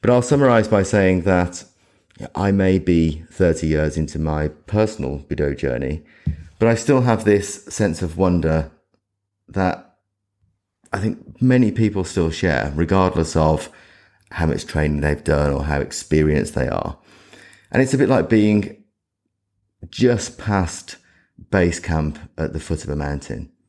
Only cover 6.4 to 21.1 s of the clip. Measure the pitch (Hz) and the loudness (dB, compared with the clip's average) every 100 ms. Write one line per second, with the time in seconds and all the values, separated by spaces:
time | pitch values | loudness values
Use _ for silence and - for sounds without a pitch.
6.4 | - _ 113 113 - 135 123 110 - 101 | -12 _ 0 0 2 2 2 0 2 2
7.4 | - - - - 104 82 90 80 92 90 | 0 -12 -14 -4 -2 -2 -6 0 0 2
8.4 | 78 80 73 _ _ _ _ _ _ _ | 0 -2 -2 _ _ _ _ _ _ _
9.4 | _ 98 92 - - _ _ _ _ _ | _ -2 -2 -2 -12 _ _ _ _ _
10.4 | _ _ _ _ _ - 107 - - - | _ _ _ _ _ -4 -4 -6 -12 -2
11.4 | 127 127 117 107 110 104 90 - 82 80 | 2 4 2 2 0 0 -4 -2 -2 0
12.4 | 92 69 58 71 82 95 92 85 78 - | 0 0 -2 -2 0 2 2 2 -2 2
13.4 | 78 78 - - - _ _ _ _ - | 2 2 -2 -18 -20 _ _ _ _ -4
14.4 | 80 71 - 78 76 73 73 73 - 73 | -2 -2 -4 -2 0 0 0 -2 0 0
15.4 | 73 69 71 71 - - - 78 76 76 | 2 -2 -2 -4 -4 -8 -2 2 4 2
16.4 | - - 64 50 - - _ - _ - | -2 -4 -4 -4 -6 -10 _ -20 _ -20
17.4 | - - _ - 131 135 - 131 - 113 | -20 -20 _ 0 2 2 2 2 2 4
18.4 | 104 104 98 - _ _ _ _ _ _ | 4 2 0 -10 _ _ _ _ _ _
19.4 | _ _ _ _ - - 120 120 - - | _ _ _ _ -18 0 2 2 -4 -8
20.4 | - 101 85 - - - _ | -2 0 0 -6 -16 -20 _